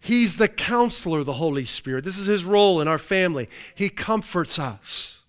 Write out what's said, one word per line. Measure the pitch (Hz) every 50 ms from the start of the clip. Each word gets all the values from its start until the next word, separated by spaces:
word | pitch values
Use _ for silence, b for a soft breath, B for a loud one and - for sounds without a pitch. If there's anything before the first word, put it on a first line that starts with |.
He's | _ - 226 240 240 214 170
the | - 220 202
counselor, | 214 - - - 233 240 240 240 - - - 185 165 151 143
the | 131 139
Holy | 123 160 160 143 139 131
Spirit. | 117 - - - 135 131 131 135
This | 185 185 190
is | 202
his | 196 208 202 175
role | 180 202 202 208 202 185 165
in | 151 156
our | 160 151
family. | - - 196 190 185 180 165 139 120 - B B B B B
He | - 196 196
comforts | - - - - 220 226 - - - 180 160 - - -
us. | 147 131 110 101 _ - - - - - - - _